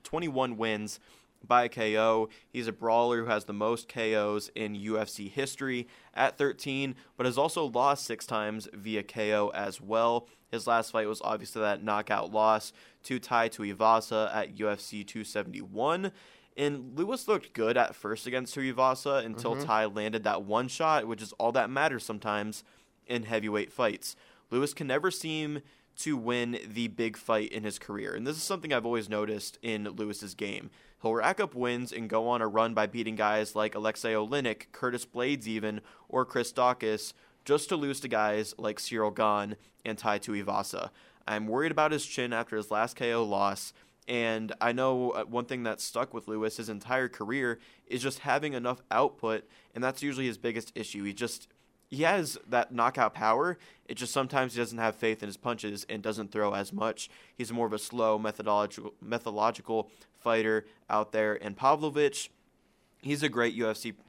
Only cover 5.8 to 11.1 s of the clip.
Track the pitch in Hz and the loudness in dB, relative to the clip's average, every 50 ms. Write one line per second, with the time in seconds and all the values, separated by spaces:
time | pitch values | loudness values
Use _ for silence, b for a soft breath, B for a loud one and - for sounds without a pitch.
5.8 | 120 - B B B B B - 131 127 - - 143 139 - - - 143 135 135 | -4 -8 B B B B B 2 2 4 4 2 2 0 0 -2 -4 -4 -2 -2
6.8 | 139 135 127 B B B B B 123 127 117 135 147 160 - 175 156 131 113 120 | -2 -4 -4 B B B B B 0 2 4 4 2 2 2 0 -2 0 2 4
7.8 | 131 139 143 135 - - 113 - - - 120 107 107 107 107 110 - - - 104 | 4 4 4 2 0 -6 -6 -6 -6 -4 -2 -2 -2 -2 -4 -6 -8 -12 -14 -10
8.8 | 98 110 110 104 101 - - 117 107 104 107 104 104 101 - 92 101 101 92 - | -6 -4 -2 -2 -4 -4 -4 -2 0 2 4 4 2 2 0 -2 -4 -4 -6 -8
9.8 | - 98 110 113 117 117 120 120 120 b b b b b - 117 101 123 117 113 | -4 0 2 4 4 4 4 2 -2 b b b b b -8 -4 0 2 2 2
10.8 | 110 - - 113 110 104 | 2 2 0 0 0 0